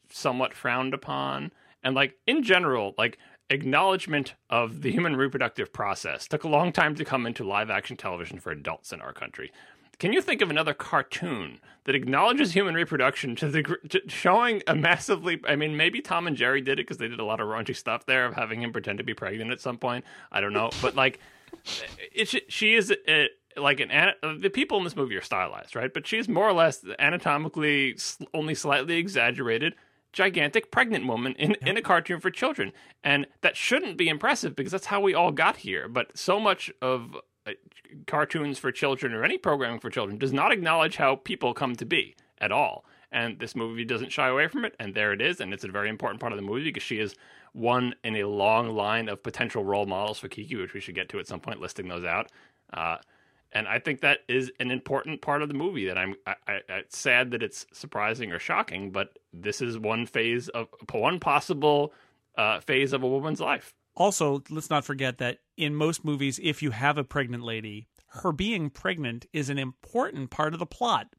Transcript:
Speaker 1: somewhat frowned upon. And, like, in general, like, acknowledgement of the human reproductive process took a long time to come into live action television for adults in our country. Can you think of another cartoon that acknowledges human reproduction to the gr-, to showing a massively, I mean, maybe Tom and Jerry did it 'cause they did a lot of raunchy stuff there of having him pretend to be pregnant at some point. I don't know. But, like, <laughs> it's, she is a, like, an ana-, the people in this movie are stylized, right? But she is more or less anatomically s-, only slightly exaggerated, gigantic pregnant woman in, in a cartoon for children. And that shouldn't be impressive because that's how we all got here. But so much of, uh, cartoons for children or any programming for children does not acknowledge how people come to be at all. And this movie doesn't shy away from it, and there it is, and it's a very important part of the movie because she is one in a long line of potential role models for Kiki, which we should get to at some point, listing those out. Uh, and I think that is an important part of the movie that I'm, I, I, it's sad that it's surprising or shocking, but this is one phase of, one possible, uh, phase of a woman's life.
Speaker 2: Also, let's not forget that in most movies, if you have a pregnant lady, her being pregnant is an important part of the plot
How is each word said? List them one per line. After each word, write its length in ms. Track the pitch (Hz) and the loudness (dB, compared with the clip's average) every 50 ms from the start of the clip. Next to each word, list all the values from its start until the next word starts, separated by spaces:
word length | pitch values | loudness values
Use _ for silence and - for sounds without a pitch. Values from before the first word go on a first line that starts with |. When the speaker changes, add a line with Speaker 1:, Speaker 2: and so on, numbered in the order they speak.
| _ _ | _ _
Speaker 1:
somewhat 420 | - - - 139 123 127 131 - - | -12 -2 0 0 2 2 -2 -2 -2
frowned 380 | - - 123 120 127 131 135 135 | -4 -2 -2 0 0 0 -2 -4
upon. 560 | 135 - 147 139 139 135 135 135 139 143 170 _ _ _ _ _ _ | -6 -6 -6 -4 -4 -2 -4 -4 -6 -6 -10 _ _ _ _ _ _
And, 120 | - 131 131 | -2 0 4
like, 220 | 135 139 131 - _ - | 4 2 2 0 _ 0
in 160 | 226 269 330 | 2 2 2
general, 520 | 240 220 185 180 175 143 127 113 101 98 - | 6 6 6 6 6 4 2 2 0 -2 0
like, 220 | - 113 117 - _ - - - _ _ - | 0 0 0 0 _ -20 -20 -20 _ _ -4
acknowledgement 840 | 135 139 135 131 139 151 190 190 190 185 - - 147 143 131 - - _ _ - | -4 -2 0 2 4 6 6 4 4 2 0 0 0 -2 -2 -2 -10 _ _ 0
of 320 | 117 117 117 113 117 147 | 2 2 2 0 -4 -4
the 100 | 143 123 | -2 0
human 240 | 104 165 175 165 139 | 0 2 0 0 2
reproductive 540 | 131 139 131 135 123 123 117 - - 98 - | 2 0 0 2 0 -2 -2 -2 -4 -6 -6
process 560 | - - 104 101 95 - - 82 67 - - | -4 -4 -2 -2 -2 -4 -4 -6 -6 -6 -6
took 180 | - 156 151 - | -4 -4 -4 0
a 40 | 160 | 4
long 240 | 147 147 175 175 | 4 4 4 4
time 220 | - 190 160 151 147 | 4 4 4 4 2
to 100 | 151 - | -2 -4
come 220 | - 135 127 117 | -2 -2 -2 -2
into 180 | 117 117 - 113 | -4 -6 -6 -4
live 240 | 95 101 104 110 110 | 0 0 0 0 0
action 260 | 98 101 - - 123 | -2 -2 -2 -4 -12
television 420 | - - 98 90 87 87 - 92 87 | -8 -6 -6 -6 -6 -8 -10 -10 -10
for 120 | - 87 | -8 -8
adults 400 | 78 73 - 82 80 - - - | -8 -6 -6 -6 -6 -6 -10 -14
in 100 | - 78 | -14 -12
our 100 | 50 69 | -12 -12
country. 400 | - - - - - - 69 - - - - - - _ _ _ - - | -10 -10 -10 -10 -10 -12 -14 -14 -14 -20 -20 -20 -20 _ _ _ -8 -2
Can 140 | 170 190 | 0 2
you 80 | 254 381 | 2 2
think 180 | - 359 285 - | 2 2 0 2
of 100 | 208 165 | 2 2
another 220 | 147 156 160 156 139 | 2 0 0 0 -2
cartoon 840 | - - - 170 139 - - - - 175 175 131 104 85 67 57 - _ - - _ - | -4 -4 0 2 0 0 0 -6 -6 -4 -4 -4 -4 -4 -8 -10 -16 _ -20 -20 _ -2
that 100 | 135 135 | 0 0
acknowledges 580 | 135 127 127 135 147 196 233 254 285 285 180 | 2 2 2 4 6 6 6 6 4 2 2
human 220 | 165 196 202 180 165 | 4 2 2 2 2
reproduction 600 | 170 170 - 160 143 127 135 - - 143 127 117 | 0 0 0 2 4 4 2 2 0 -4 -4 -4
to 120 | - 160 147 | -2 -2 0
the 140 | 139 156 | 0 0
gr-, 120 | 139 - - - - 151 | 0 0 -4 -6 -4 -2
to 100 | - 185 - - | -2 -2 -2 -2
showing 540 | - - - 175 190 233 240 240 220 190 - | -6 2 4 6 6 6 6 4 0 0 2
a 80 | - - | 2 2
massively, 640 | 156 147 170 180 - - - 196 160 165 180 165 - - | 4 6 4 4 4 2 0 0 0 0 -4 -4 -2 0
I 80 | - 143 | 0 2
mean, 200 | 147 151 156 151 | 2 2 0 2
maybe 240 | 151 160 175 - 143 | 2 2 2 2 -2
Tom 260 | - - 180 170 175 | -4 -2 -2 -2 0
and 100 | 170 139 | -2 0
Jerry 260 | 113 120 127 135 139 | 2 2 4 4 2
did 180 | 127 135 139 151 | 2 0 0 0
it 40 | - | -2
'cause 100 | - 131 | -6 -6
they 100 | - 113 | -6 -6
did 140 | 113 120 110 | -6 -6 -6
a 40 | 110 | -2
lot 140 | 107 110 110 | -2 -2 -2
of 80 | 107 | -2
raunchy 300 | 107 110 113 107 - 120 | -4 -4 -4 -4 -4 -6
stuff 280 | - - 120 113 120 - | -6 -2 -2 -2 -2 2
there 180 | 135 131 131 123 | 2 2 4 4
of 100 | 120 - | 2 0
having 260 | 139 113 110 110 117 | -2 -2 -2 -2 -4
him 100 | 120 117 | -4 -4
pretend 260 | 113 113 - 107 101 110 | -4 -4 -4 -4 -6 -4
to 60 | 113 | -4
be 100 | - 107 | -6 -6
pregnant 380 | - 110 95 104 113 110 117 | -6 -6 -6 -6 -6 -6 -6
at 80 | 127 - | -6 -4
some 160 | - 131 120 113 | -6 -6 -6 -2
point. 260 | - 123 120 - - - - - - - | -2 -2 -2 -2 -6 -12 -20 -20 -14 -4
I 80 | - 98 | -2 0
don't 120 | 101 104 104 | 0 0 0
know. 160 | 104 113 117 120 - | 0 0 0 -2 0
But, 140 | 131 - - | -2 0 2
like, 240 | 139 131 135 - - - - - - _ - - - | 4 2 2 0 -2 -20 -20 -20 -20 _ -20 -20 -16
<laughs> 500 | - - - - - - - - - - | -10 -8 -8 -8 -8 -12 -14 -16 -16 -8
it's, 220 | - 208 214 - 254 - - - | -2 -2 -2 0 -2 -4 -4 -4
she 260 | - - 214 214 226 | -4 2 4 6 6
is 180 | 226 185 220 - - - | 4 4 2 0 0 2
a, 220 | 156 156 151 139 - - _ _ _ - | 4 4 4 4 2 0 _ _ _ -8
like, 220 | 143 143 143 139 123 | 0 2 2 2 2
an 120 | 120 78 | 0 2
ana-, 240 | 135 151 175 196 - - 147 156 156 - | 4 4 4 4 2 0 -4 -6 -4 0
the 100 | 190 190 | -2 0
people 280 | - 254 294 - - 196 | 0 0 0 0 0 0
in 60 | 175 | 0
this 120 | 165 - | -2 -2
movie 200 | - 135 120 98 | -2 -2 -2 -2
are 40 | 95 | -6
stylized, 540 | - - 113 92 90 71 50 - - - - | -4 -2 -2 0 0 -2 -4 -10 -14 -8 -6
right? 160 | 117 123 131 | -4 -4 -4
But 140 | - 160 151 | -4 -6 -4
she 120 | - 220 220 | -2 -2 -2
is 100 | 214 220 | 0 0
more 200 | 202 175 208 220 | 2 4 4 6
or 40 | 185 | 6
less 280 | 165 - 123 - - - 92 - - | 8 6 6 4 0 -10 -10 -2 2
anatomically 960 | 143 151 175 175 - 160 143 147 156 156 - 156 147 147 143 139 135 127 113 | 2 2 2 2 2 2 2 2 0 -2 -2 0 2 4 4 4 2 2 0
s-, 240 | - - - - - 151 - | -4 -8 -8 -8 -10 -12 -6
only 220 | - 156 151 156 156 | -4 -4 -2 -2 -4
slightly 420 | - - 147 139 139 139 165 170 | -2 0 2 2 2 2 0 0
exaggerated, 800 | 170 170 196 190 123 117 120 120 - 120 117 113 117 151 170 - _ _ _ _ _ _ _ | 0 0 2 4 4 4 4 4 0 0 0 2 2 2 0 -2 _ _ _ _ _ _ _
gigantic 580 | - - 185 190 180 175 147 147 - 220 - - | 0 2 2 4 4 2 2 4 2 0 0 2
pregnant 340 | - 247 262 226 208 139 123 | 2 2 4 4 2 0 0
woman 280 | 127 113 117 123 135 - - | 0 0 0 0 -2 -2 0
in, 160 | 151 156 208 - 127 | 2 2 2 2 2
in 100 | 165 196 | 0 0
a 60 | 226 | 0
cartoon 360 | - - 180 170 165 - 175 165 | 4 4 4 4 4 0 -6 -2
for 100 | - 185 | -2 -4
children. 420 | - - 170 165 147 - 101 98 - - - - - _ - | -2 0 -2 -2 0 -2 -4 -6 -6 -16 -20 -20 -16 _ 2
And 220 | 143 143 143 139 - _ - | 2 2 2 2 -2 _ 0
that 140 | - 175 - | 0 0 0
shouldn't 400 | - - - 240 320 370 208 170 | 2 0 2 2 2 0 -2 -2
be 120 | 185 170 160 | 0 0 0
impressive 480 | 151 147 196 262 277 - - 156 - | 2 2 2 2 2 2 0 -6 -4
because 160 | 139 131 127 | -6 -6 -4
that's 140 | 180 190 - | -4 -6 -4
how 140 | - 202 202 | -2 0 2
we 140 | 202 196 160 | 2 4 4
all 160 | 165 175 160 | 4 2 2
got 260 | 143 151 160 202 - - | 2 2 2 2 2 -2
here. 300 | - 101 92 78 67 107 | -6 -6 -4 -4 -4 -2
But 280 | 120 123 - - - - | -2 -2 -2 -4 -6 -6
so 200 | - - 190 208 | 0 2 2 4
much 300 | 220 202 185 - - - - - | 4 2 2 2 -4 -12 -8 -4
of, 340 | 127 127 131 123 117 - 71 - - _ _ _ - | -2 0 0 -2 -4 -10 -14 -16 -16 _ _ _ -14
uh, 60 | 110 101 _ _ - _ - _ - - 143 - | -14 -14 _ _ -20 _ -20 _ -20 -20 -14 -8
cartoons 520 | - 156 147 147 - - 160 147 143 131 - | -2 0 0 0 0 0 -2 -2 -2 -4 -2
for 140 | - 131 | -2 -4
children 400 | 123 - 151 139 135 131 147 120 | -2 0 0 0 0 0 -2 -4
or 120 | 113 110 123 | -2 0 0
any 140 | 254 370 370 | 0 0 2
programming 400 | - 175 147 139 127 117 117 110 | 2 2 2 2 0 -2 -4 -6
for 100 | - 117 | -8 -4
children 280 | - 127 107 98 104 113 | -4 -2 -2 -2 -2 -2
does 140 | 139 131 | -2 0
not 200 | 135 139 170 220 | 2 2 4 4
acknowledge 440 | 233 196 165 160 165 165 160 160 - | 4 2 4 2 4 4 4 2 2
how 200 | - 147 135 135 | 2 4 4 4
people 360 | - - - 185 - 143 120 117 | 2 -2 -8 -4 0 0 0 0
come 220 | - 139 123 120 | 0 -2 -2 -2
to 80 | - 123 | -4 -2
be 300 | 117 170 143 - - _ _ _ _ _ - | 0 0 0 0 -2 _ _ _ _ _ -4
at 140 | 104 107 | -2 0
all. 320 | 110 139 139 - - - _ _ _ _ _ - | 2 2 2 0 -2 -6 _ _ _ _ _ -6
And 260 | - 120 117 117 95 - | -4 -2 -2 -2 -4 -8
this 160 | 117 110 - | -10 -8 -6
movie 300 | 123 113 113 113 117 117 | -6 -6 -4 -4 -6 -4
doesn't 260 | 117 120 110 127 131 | -2 -2 -4 -4 -4
shy 140 | - 151 135 131 | -2 0 2 2
away 200 | 127 139 156 156 | 4 2 2 2
from 160 | - 269 233 | 0 -4 -4
it, 100 | - - - | -6 -6 -8
and 140 | 110 98 95 | -10 -6 -2
there 180 | 107 107 104 | 0 2 2
it 80 | 101 101 | 2 2
is, 200 | 123 165 180 - | 0 -2 0 -2
and 120 | 104 92 101 | -6 -8 -6
it's 80 | 95 | -8
a 60 | - 95 | -8 -6
very 200 | 95 104 104 107 | -4 -4 -2 -2
important 320 | 110 107 131 110 98 110 | -4 -4 -4 -4 -4 -4
part 120 | 127 117 | -6 -6
of 40 | 104 | -4
the 60 | 101 98 | -4 -4
movie 200 | 101 107 135 156 | -4 -4 -2 -2
because 180 | 160 - - | -4 -4 -4
she 160 | - - 120 110 | -6 -4 -2 -2
is 160 | 110 98 - _ - - - - - - | -4 -4 -6 _ -20 -20 -20 -20 -20 -16
one 420 | - 117 113 120 123 123 123 120 - - | -8 -2 2 2 4 4 2 0 -4 -4
in 140 | - 113 110 | -6 -4 -2
a 80 | 104 101 | -2 -2
long 460 | 104 104 101 98 107 110 117 120 113 | -2 0 2 4 6 6 4 2 0
line 380 | 110 107 101 104 110 113 113 107 | -2 -2 0 0 0 0 -2 -4
of 140 | 101 - | -6 -6
potential 400 | - 117 - - 120 110 - 110 98 | -8 -8 -2 -2 -2 -2 0 -2 0
role 220 | 98 101 104 101 | 0 0 0 0
models 320 | 98 92 95 104 107 107 - | 0 -2 -2 -2 -2 -4 -6
for 80 | - 95 | -10 -12
Kiki, 280 | - 110 104 151 131 | -12 -12 -10 -8 -6
which 180 | 101 92 92 - | -8 -8 -8 -8
we 60 | 101 | -12
should 160 | - 95 87 | -12 -8 -6
get 120 | 92 92 - | -6 -6 -6
to 100 | - 98 | -8 -8
at 80 | 87 - | -8 -8
some 100 | 95 82 | -10 -10
point, 220 | - - 107 - | -8 -10 -10 -8
listing 260 | 87 90 - - 92 90 | -10 -10 -10 -10 -8 -8
those 160 | 87 87 87 | -8 -6 -2
out. 260 | 85 113 110 113 - _ - _ _ _ _ _ - | -2 -2 -2 -2 -6 _ -20 _ _ _ _ _ -12
Uh, 240 | - 82 80 82 82 - - _ _ _ _ _ _ _ _ _ | -8 -4 -4 -4 -4 -6 -8 _ _ _ _ _ _ _ _ _
and 160 | - 107 110 95 | -4 -4 -2 -2
I 100 | 110 123 | -2 -2
think 220 | - 160 139 - | -2 -2 -4 0
that 200 | 156 143 143 - - | 0 0 0 0 -2
is 240 | - 123 131 127 123 - - | -2 0 0 0 -2 -6 -6
an 140 | 123 123 | -4 -4
important 500 | 131 123 - - 139 131 - 156 151 - | -4 -6 -4 -4 -4 -4 -4 -6 -10 -6
part 200 | - 156 143 147 | -2 -2 0 0
of 60 | 151 147 | 0 -2
the 60 | 143 | -4
movie 320 | 139 165 196 180 120 95 | -4 -4 -2 -2 -2 -4
that 100 | 92 90 | -2 -2
I'm, 200 | 92 95 98 98 - - | -2 -2 -4 -4 -8 -6
I, 80 | 98 98 - - - | -6 -6 -6 -4 -6
I, 120 | 101 98 - - | -6 -6 -6 -8
it's 280 | 92 98 - - - - | -10 -10 -10 -10 -12 -2
sad 320 | - 135 123 123 127 123 | 2 4 4 4 4 2
that 120 | 120 113 113 | -2 -4 -4
it's 220 | 101 - - - _ | -6 -6 -12 -18 _
surprising 600 | _ - - - - 104 104 110 113 113 117 98 | _ -20 -16 -8 -4 -2 -2 -2 -2 -4 -6 -6
or 80 | 85 - | -6 -6
shocking, 500 | - - 180 208 220 - - 92 98 95 | -2 0 0 0 0 -2 -4 -8 -8 -4
but 260 | 95 95 98 - _ - _ _ | -4 -4 -4 -4 _ -20 _ _
this 280 | - 87 92 104 - - | -16 -6 -6 -4 -4 -2
is 180 | 131 120 113 113 | -4 -4 -4 -4
one 280 | 107 107 113 117 120 | -2 -2 -2 -2 -2
phase 420 | - - 120 113 117 120 120 117 - | -2 -2 0 2 2 0 -2 -4 -6
of, 180 | - - - - - - 107 - | -8 -8 -8 -8 -14 -18 -14 -6
one 300 | - 110 113 151 180 170 | -2 0 2 2 0 2
possible, 720 | - 156 143 143 - - 156 139 147 151 147 143 143 147 - _ _ _ _ _ _ _ - | 0 2 2 2 2 0 -2 2 4 4 6 4 2 0 -4 _ _ _ _ _ _ _ -2
uh, 220 | 120 107 110 107 80 | 0 0 2 0 -2
phase 340 | - - 135 135 139 131 | 0 2 2 2 2 2
of 120 | 143 131 127 | 0 0 0
a 40 | 127 | 0
woman's 320 | 135 135 143 156 151 156 | 0 0 0 -2 -4 -2
life. 320 | 160 - 120 - - - _ _ _ _ - | -2 -2 -2 -4 -6 -16 _ _ _ _ 0
Speaker 2:
Also, 460 | - 180 202 185 - 160 143 139 143 - - | 2 2 2 4 2 2 2 0 -2 -4 -8
let's 200 | 151 156 - - | -10 -8 -4 0
not 140 | 156 143 - | 0 0 0
forget 340 | - 139 135 135 127 123 - | -2 -4 -4 -2 -4 -4 -2
that 200 | 127 120 - _ _ _ - | -4 -4 -4 _ _ _ -6
in 160 | - 156 147 | -4 -2 -2
most 320 | 147 151 151 165 165 - - | 0 0 0 0 0 -2 -2
movies, 360 | 151 147 135 139 135 123 - | -2 -2 0 0 -2 -2 -2
if 220 | - 160 147 - 151 | -2 -2 -2 0 -4
you 80 | 135 | -4
have 260 | 110 113 135 147 143 147 | -2 0 0 2 2 0
a 60 | 131 | -4
pregnant 400 | - - 143 131 120 120 120 120 | -4 -2 -4 -2 -2 -6 -8 -6
lady, 420 | 117 113 110 110 107 104 107 107 _ _ _ _ _ | -6 -8 -8 -8 -10 -12 -14 -16 _ _ _ _ _
her 240 | - - - 180 | -14 -4 -2 -2
being 380 | 151 135 196 220 226 180 151 139 | -2 0 -2 -2 -2 -2 -2 -4
pregnant 560 | - - - 190 185 160 139 117 117 120 - - | -6 -4 -4 -4 -4 -2 -4 -6 -6 -8 -12 -8
is 180 | - 151 139 139 | -6 -4 -4 -2
an 80 | 143 139 | -4 -4
important 720 | 135 127 - _ - - - 240 - - - 147 131 - | -4 -6 -8 _ -16 -6 -2 -2 -2 -2 -4 -8 -10 -8
part 220 | - - 147 156 | -4 -2 -2 -2
of 60 | 165 160 | -2 -6
the 80 | 175 | -8
plot 400 | - - - 240 233 185 110 - - _ | -8 -6 -4 0 0 0 0 -2 -6 _